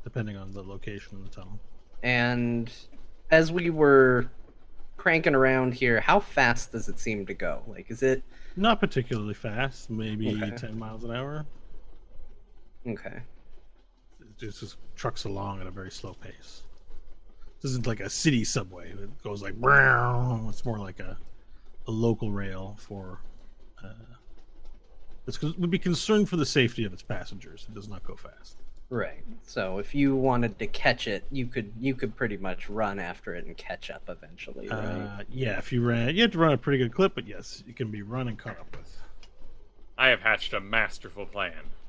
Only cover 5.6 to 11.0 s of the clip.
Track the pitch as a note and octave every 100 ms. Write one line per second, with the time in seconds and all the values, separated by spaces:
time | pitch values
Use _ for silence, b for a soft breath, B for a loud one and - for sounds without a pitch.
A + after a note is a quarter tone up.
5.6 | B2+ A#2+ B2+ A2+ B2 F#3+ - - B2 A#2+
6.6 | - A2+ - - A#2 G#2+ F#2+ F#2+ F2 D2+
7.6 | - F#2+ - A#2 C3 B2+ - b b -
8.6 | G#3+ G#3+ - - A#2+ A#2 G#2 G2+ A2+ A2
9.6 | C3+ - - A2 A2 G#2+ A2+ G#2+ G2 A#2+
10.6 | A#2+ A2 A2+ A2